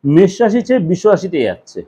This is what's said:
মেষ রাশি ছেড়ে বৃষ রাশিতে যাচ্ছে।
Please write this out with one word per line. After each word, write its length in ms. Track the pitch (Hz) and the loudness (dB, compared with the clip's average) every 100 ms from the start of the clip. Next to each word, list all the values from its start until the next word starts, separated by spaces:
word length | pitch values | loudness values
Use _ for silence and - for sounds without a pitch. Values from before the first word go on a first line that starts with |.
| 143 | 2
মেষ 360 | 151 190 - | 2 2 2
রাশি 200 | 226 233 | 0 0
ছেড়ে 240 | - 254 165 | 0 -2 0
বৃষ 200 | 180 214 | 0 2
রাশিতে 360 | 185 185 165 | 0 -2 -4
যাচ্ছে। 420 | 110 87 _ 95 | -4 -6 _ -18